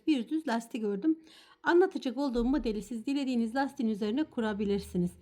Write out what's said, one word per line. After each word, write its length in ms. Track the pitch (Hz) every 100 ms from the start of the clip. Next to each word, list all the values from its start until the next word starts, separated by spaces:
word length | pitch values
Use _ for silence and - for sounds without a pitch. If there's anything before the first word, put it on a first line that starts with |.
| -
bir 220 | 285 214
düz 200 | 311 294
lastik 360 | 233 233 226
ördüm. 340 | 214 202 311 320 - - - _
Anlatacak 540 | - 339 381 - - 226
olduğum 280 | 285 240
modeli 380 | 233 285 233 214
siz 240 | 185 233 220
dilediğiniz 480 | 277 262 247 233
lastiğin 360 | 254 277 277 226
üzerine 340 | 208 214 240
kurabilirsiniz. 840 | 311 - 220 208 208 202 196 185 175 -